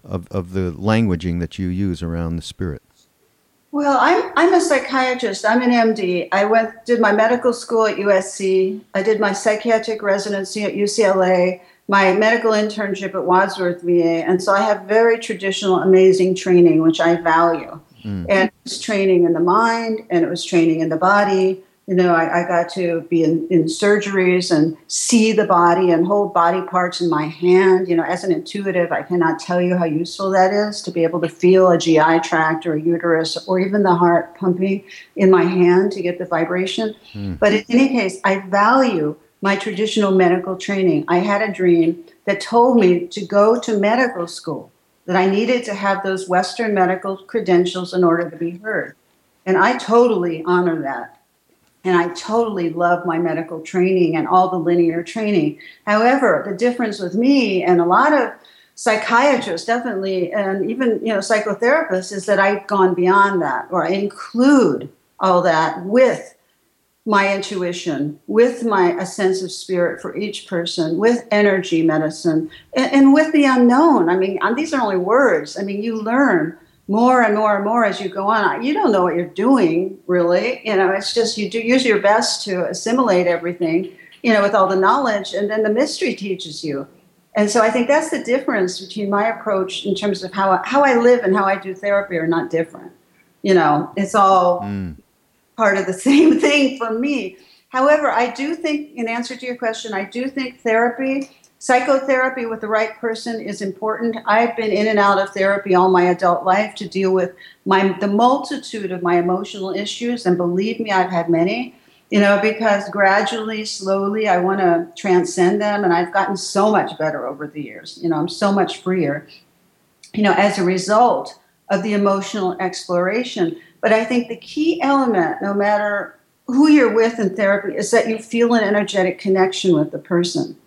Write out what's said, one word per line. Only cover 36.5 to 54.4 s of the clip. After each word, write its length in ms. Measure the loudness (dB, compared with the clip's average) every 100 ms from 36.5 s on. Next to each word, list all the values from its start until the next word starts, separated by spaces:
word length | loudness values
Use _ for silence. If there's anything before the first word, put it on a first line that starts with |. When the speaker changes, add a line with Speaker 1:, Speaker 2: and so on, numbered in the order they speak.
| -4 -4 -4 -6 -8 -18
Speaker 1:
Hmm. 220 | -12 -10
Speaker 2:
But 200 | 0 0
in 120 | 0 0
any 200 | 2 2
case, 300 | 0 -2 -2
I 180 | -2 -2
value 760 | -2 0 2 4 2 0 -4 -6 _ _
my 140 | -2 -2
traditional 560 | -4 -4 -2 0 2
medical 440 | 4 4 2 -2 -8
training. 500 | -6 0 2 0 0
I 100 | 0
had 240 | 0 -2
a 100 | -2
dream 540 | 0 2 4 2 -2 -12 _ -6
that 140 | -6
told 400 | 0 2 4 4
me 280 | 4 2 -2
to 180 | -10 -2
go 340 | 2 4 2
to 180 | 0 0
medical 480 | 2 2 0 -4 -10
school, 440 | -10 -10 -10 -12 _ _ _ -4
that 80 | 0
I 100 | 2
needed 380 | 0 0 -2
to 100 | -4
have 300 | -4 -2 -2
those 260 | -4 -6 -2
Western 460 | -2 -2 -4 -2 0
medical 420 | 0 -2 -6 -10
credentials 800 | -6 -6 2 2 2 -4 -6 0
in 80 |
order 260 | 0 0 -4
to 80 | -6
be 140 | -10 -8
heard. 360 | -6 -6 -8 _ _ _ _ _
And 140 | -2 0
I 180 | 2 -2
totally 640 | 2 4 4 2 -2 -4
honor 400 | 0 0 2 -2
that. 320 | -6 -8 -12 _ _ _ _ _ _ _ 0
And 100 | 0
I 180 | 0
totally 580 | -6 -2 0 0 -2 -4
love 340 | 0 0 2 0
my 120 | -2
medical 440 | -2 -2 -6 -12
training 560 | -6 0 2 2 2 0
and 100 | 2
all 220 | 2